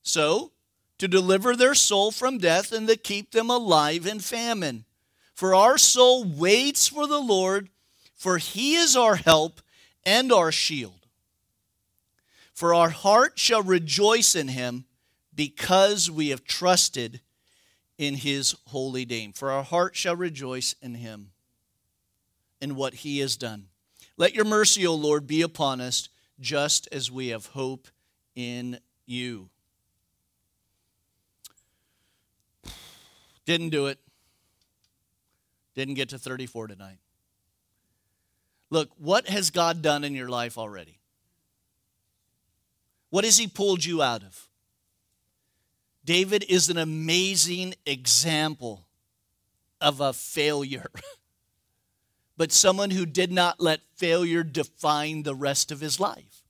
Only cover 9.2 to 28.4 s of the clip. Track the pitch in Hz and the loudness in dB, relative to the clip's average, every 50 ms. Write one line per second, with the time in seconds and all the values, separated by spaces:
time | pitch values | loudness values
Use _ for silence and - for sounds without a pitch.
9.2 | - 160 165 156 156 165 _ - _ _ _ _ _ _ _ _ _ 185 202 240 | 6 6 6 6 4 -2 _ -16 _ _ _ _ _ _ _ _ _ 2 2 2
10.2 | 262 254 240 196 170 160 156 - - - 156 139 117 98 90 82 _ _ _ _ | 4 4 4 4 4 2 0 -2 -2 -2 -4 -6 -8 -10 -14 _ _ _ _ _
11.2 | _ _ _ _ _ _ _ _ _ _ _ _ _ _ _ _ _ _ _ _ | _ _ _ _ _ _ _ _ _ _ _ _ _ _ _ _ _ _ _ _
12.2 | _ _ _ _ _ _ _ - 165 170 175 170 170 165 156 - - 196 208 233 | _ _ _ _ _ _ _ -4 0 2 4 4 4 2 2 0 2 4 6 6
13.2 | 262 - _ - - - 233 220 196 185 185 175 165 151 135 165 208 214 226 233 | 4 4 _ -2 0 2 2 2 2 2 0 0 0 -2 0 2 4 4 4 4
14.2 | 220 - - 175 143 131 131 127 123 123 120 127 131 _ _ _ _ _ _ _ | 4 2 2 0 -2 -4 -4 -4 -6 -6 -6 -8 -12 _ _ _ _ _ _ _
15.2 | _ _ _ 147 151 143 _ - - - 180 190 196 208 208 196 165 170 160 156 | _ _ _ -6 -6 -6 _ -8 -2 2 4 4 6 4 4 0 -2 -4 -2 -4
16.2 | 151 147 135 127 _ - - - 175 180 185 170 - - - 127 120 113 120 123 | -2 -2 -4 -6 _ -8 -8 0 2 4 4 4 4 2 -2 -6 -8 -8 -12 -16
17.2 | _ _ _ _ _ _ _ _ _ _ _ _ _ _ _ - 143 143 139 131 | _ _ _ _ _ _ _ _ _ _ _ _ _ _ _ -6 -6 -6 -6 -4
18.2 | - 143 139 139 135 - - _ _ - 143 135 131 135 127 131 127 117 120 113 | -4 -4 -4 -2 -2 -4 -4 _ _ -10 -8 -6 -6 -6 -6 -8 -6 -6 -8 -8
19.2 | 110 104 95 - 135 135 135 139 135 - 170 175 180 190 - - - 185 170 170 | -8 -12 -14 -10 -6 -6 -6 -6 -6 -2 -2 -2 -2 -2 -4 -6 -4 -4 -4 -4
20.2 | 180 175 156 135 139 127 127 127 127 - - _ 139 127 120 117 117 113 107 104 | -6 -8 -8 -10 -10 -10 -8 -6 -6 -8 -8 _ -14 -14 -14 -12 -12 -14 -14 -16
21.2 | 101 98 _ _ _ _ _ _ _ _ _ _ _ _ _ _ _ _ _ _ | -20 -20 _ _ _ _ _ _ _ _ _ _ _ _ _ _ _ _ _ _
22.2 | _ _ _ _ _ _ _ _ 135 143 139 135 139 131 127 123 - 151 143 139 | _ _ _ _ _ _ _ _ -10 -10 -6 -6 -6 -6 -6 -10 -10 -6 -4 -4
23.2 | 139 135 - - 127 113 107 104 101 _ _ _ _ _ _ _ - _ _ - | -2 -4 -4 -6 -8 -12 -12 -14 -18 _ _ _ _ _ _ _ -20 _ _ 0
24.2 | 165 202 202 214 214 214 214 214 214 - - 208 180 170 165 156 151 151 151 147 | 0 0 2 0 0 2 2 4 4 4 2 2 2 0 0 0 2 2 0 0
25.2 | 143 131 151 156 165 165 165 - 151 139 131 127 127 127 120 - - - _ _ | 0 -2 0 0 0 0 -2 -2 -2 -2 -2 -4 -6 -6 -6 -6 -6 -8 _ _
26.2 | _ _ _ _ 131 117 151 143 143 147 - - - - - 143 123 123 127 131 | _ _ _ _ -8 -4 -2 -2 0 0 0 -2 -2 -6 -10 -8 -8 -8 -8 -8
27.2 | 131 123 113 110 101 - - 135 131 131 135 123 _ - _ _ _ _ _ _ | -8 -8 -8 -8 -12 -14 -10 -8 -6 -6 -8 -10 _ -20 _ _ _ _ _ _
28.2 | _ _ _ 123 | _ _ _ -12